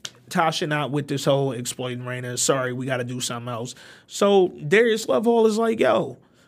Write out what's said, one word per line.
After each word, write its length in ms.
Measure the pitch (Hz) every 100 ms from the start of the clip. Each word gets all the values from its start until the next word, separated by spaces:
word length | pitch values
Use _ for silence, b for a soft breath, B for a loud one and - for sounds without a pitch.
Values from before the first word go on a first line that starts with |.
| - - -
Tasha 400 | 180 160 160 165
not 220 | 151 135
with 180 | 147 143
this 160 | 139
whole 280 | 151 139 135
exploiting 520 | 123 120 - 127 123
Raina. 340 | 123 123 123 123
Sorry, 340 | - 139 127
we 100 | 123 139
gotta 180 | 127
do 140 | 123 123
something 300 | - 120 120
else." 220 | 117 127 - B B B
So 420 | - 202 202 180 - 147
Darius 400 | 196 233 220 -
Love 160 | 254
Hall 220 | 226 233 226
is 100 | 214
like, 240 | 226 226
"Yo, 380 | 247 220 156 123 b b